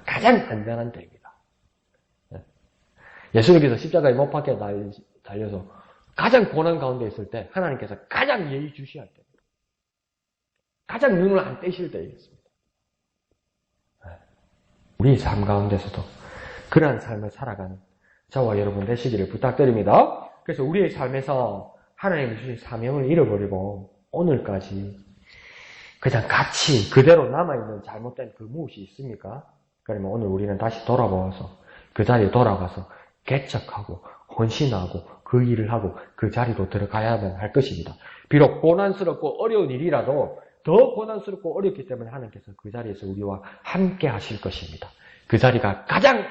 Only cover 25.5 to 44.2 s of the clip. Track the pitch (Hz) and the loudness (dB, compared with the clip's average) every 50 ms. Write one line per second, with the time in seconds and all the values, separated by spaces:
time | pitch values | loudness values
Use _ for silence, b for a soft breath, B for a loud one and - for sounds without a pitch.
25.5 | B B B B B B B B B B - 131 - 113 107 - - - 139 - | B B B B B B B B B B -2 0 0 0 0 2 2 2 2 0
26.5 | - - - - 143 113 101 - - 135 131 156 170 165 135 113 127 151 175 170 | -2 -2 0 2 2 2 2 4 6 8 10 10 10 10 8 4 0 0 0 0
27.5 | 143 120 110 110 107 101 95 - - 107 113 123 120 - 127 110 - - 113 110 | -2 -4 -6 -8 -10 -12 -12 -14 -14 -14 -12 -12 -12 -12 -12 -14 -14 -18 -18 -14
28.5 | 123 165 156 123 - 107 98 - _ - 135 127 110 - - 95 113 139 - _ | -12 -12 -12 -12 -14 -16 -20 -20 _ -14 -14 -14 -14 -14 -14 -14 -16 -16 -18 _
29.5 | _ _ _ _ _ _ _ - 110 104 98 95 104 120 113 98 95 95 104 101 | _ _ _ _ _ _ _ -8 -6 -6 -4 -4 -4 -2 -2 -2 -2 -2 -2 -2
30.5 | 98 95 110 113 113 - - - 120 127 117 98 95 92 92 95 95 - - - | -2 -2 -4 -4 -4 -4 -2 0 2 2 2 2 0 0 -2 -4 -6 -8 -12 -14
31.5 | - _ B B B B B B B - 107 - 123 117 104 95 - 120 123 110 | -16 _ B B B B B B B 0 2 4 4 4 4 4 4 4 4 4
32.5 | 98 95 92 90 - - 92 - B B B B B _ - - 131 139 - - | 2 0 -4 -6 -8 -10 -14 -16 B B B B B _ -4 -2 -2 -2 -2 -4
33.5 | - 117 - - - 107 104 - 85 - B B B B B B - - 113 113 | -8 -8 -8 -8 -12 -12 -12 -12 -14 -16 B B B B B B -2 0 0 0
34.5 | - - 151 135 110 95 90 87 - 87 - B B B B - - 123 123 120 | 0 0 0 0 0 -2 -4 -6 -8 -10 -12 B B B B 0 2 2 4 4
35.5 | 120 113 110 104 117 113 98 92 - B B B B - - 104 - 117 120 117 | 2 0 0 0 -2 -2 -2 -4 -6 B B B B -4 -4 -2 0 0 -2 -2
36.5 | 107 - 95 92 - 101 98 - - 110 110 113 117 110 104 95 90 92 104 104 | -2 -2 -4 -2 -2 -4 -4 -2 -2 -2 0 0 0 -2 -2 -4 -6 -6 -6 -2
37.5 | - 139 131 - 98 87 80 76 71 - B B B B B B - 147 147 127 | 0 0 0 0 -2 -8 -10 -12 -14 -18 B B B B B B 6 6 6 6
38.5 | - - - 160 170 185 202 196 190 - 196 170 151 - - 147 - - 208 226 | 4 2 2 4 4 4 2 0 -2 -2 -2 -4 -2 -2 -4 -6 -4 -2 -2 0
39.5 | 226 208 180 139 127 127 156 175 143 123 110 123 139 147 110 - - - - _ | 2 0 0 0 -2 -4 -2 0 0 0 0 0 0 0 -2 -2 -6 -14 -20 _
40.5 | _ _ - 156 165 220 262 254 - 214 220 220 220 202 - 208 190 - - 165 | _ _ 0 4 6 8 8 6 4 -4 -6 -6 -8 -8 -8 -10 -10 -8 -8 -8
41.5 | 147 180 196 190 - - 131 - 127 113 117 113 123 139 123 107 - 98 - - | -4 -2 -2 -2 -2 -4 -10 -12 -12 -12 -12 -12 -14 -14 -14 -14 -16 -20 -20 -20
42.5 | 98 _ - 107 98 120 117 110 98 - 104 95 95 101 104 101 98 95 B B | -20 _ -16 -14 -12 -10 -10 -10 -10 -10 -10 -10 -8 -6 -6 -6 -6 -8 B B
43.5 | B B B - - 180 190 180 185 - - 143 113 101 | B B B -4 -2 0 0 0 0 0 -2 -2 -2 -4